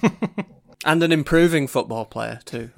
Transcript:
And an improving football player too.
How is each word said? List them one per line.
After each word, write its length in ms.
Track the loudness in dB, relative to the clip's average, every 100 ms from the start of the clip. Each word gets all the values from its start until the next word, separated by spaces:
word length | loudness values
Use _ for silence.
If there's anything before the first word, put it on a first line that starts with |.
| 0 -2 -6 -8 -12 -16 _ -6 0
And 180 | 2
an 80 | 2
improving 560 | 2 2 4 4 2 0
football 380 | -2 -2 -4 -8
player 340 | -8 -8 -8 -10
too. 240 | -10 -10